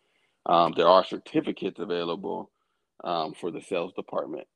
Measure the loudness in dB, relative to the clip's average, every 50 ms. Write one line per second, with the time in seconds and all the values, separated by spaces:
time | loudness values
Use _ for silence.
0 | _ _ _ _ _ _ _ _ -2 2 4 4 4 4 2 4 6 8 8 8
1 | 6 2 -6 -10 -10 -4 -4 -2 -2 -2 -6 -6 -6 -8 -6 -8 -6 -4 -4 -4
2 | -4 -4 -6 -6 -6 -8 -8 -8 -10 _ _ _ _ _ _ _ _ _ _ -12
3 | -6 -4 -2 -2 -4 -4 -8 -8 -8 -8 -8 -8 -8 -6 -4 -4 -4 -4 -8 -12
4 | -12 -6 -6 -6 -6 -6 -10 -12 -14 _ _